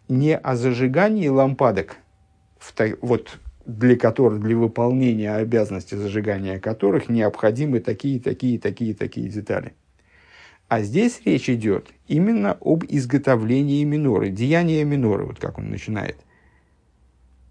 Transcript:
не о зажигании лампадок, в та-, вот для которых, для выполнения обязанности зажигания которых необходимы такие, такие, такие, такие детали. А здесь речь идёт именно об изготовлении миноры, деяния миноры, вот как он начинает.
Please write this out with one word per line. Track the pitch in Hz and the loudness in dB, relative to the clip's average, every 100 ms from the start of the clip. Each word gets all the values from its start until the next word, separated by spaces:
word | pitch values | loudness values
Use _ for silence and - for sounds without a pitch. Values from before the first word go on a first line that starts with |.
| - | -2
не | 131 151 | 2 2
о | 160 139 120 | 2 0 -2
зажигании | 127 120 131 151 208 214 151 | 0 0 0 2 2 2 2
лампадок, | 135 135 131 127 95 - - _ _ _ _ _ _ | 4 2 2 0 0 -6 -14 _ _ _ _ _ _
в | - | -14
та-, | - 110 - | -2 -2 -2
вот | 123 113 - - - - - | -2 -2 -2 -18 -20 -18 -12
для | 107 123 123 | 2 4 6
которых, | 113 113 123 107 | 4 4 2 2
для | 110 117 | 0 2
выполнения | 113 117 120 131 127 110 104 | 0 0 0 2 2 0 -2
обязанности | 107 110 117 104 95 87 | -2 0 0 0 -4 -8
зажигания | 101 101 107 104 98 95 95 | -6 -4 -4 -2 -4 -4 -6
которых | 110 98 196 165 - | -6 0 2 0 0
необходимы | 117 104 - 110 117 151 120 | 0 0 2 0 0 0 -2
такие, | - 110 139 127 | -2 -4 -4 -4
такие, | - 120 127 117 | -4 -2 -2 -2
такие, | 104 98 113 | -4 -4 -6
такие | 101 98 - 117 | -4 -6 -6 -8
детали. | 104 101 95 - _ _ _ _ _ _ - - _ - | -8 -6 -6 -6 _ _ _ _ _ _ -20 -20 _ -4
А | 117 | -4
здесь | 101 147 233 - 208 | 0 0 0 0 0
речь | 147 - | 0 0
идёт | 120 107 95 - _ - | -2 0 -2 -4 _ -2
именно | 147 202 226 202 - | 0 2 2 0 -2
об | - 160 - | 0 0 0
изготовлении | 147 123 139 139 120 110 131 143 143 | -4 0 0 2 2 2 0 2 0
миноры, | 147 151 139 107 101 | 0 0 2 2 0
деяния | 95 131 165 170 156 | -2 0 2 2 0
миноры, | 147 143 113 98 92 | 0 2 2 0 -4
вот | - | -8
как | 95 104 | -10 -8
он | 104 | -10
начинает. | 98 - 104 - - _ _ _ _ _ _ _ _ _ _ _ _ - | -10 -8 -6 -8 -10 _ _ _ _ _ _ _ _ _ _ _ _ -20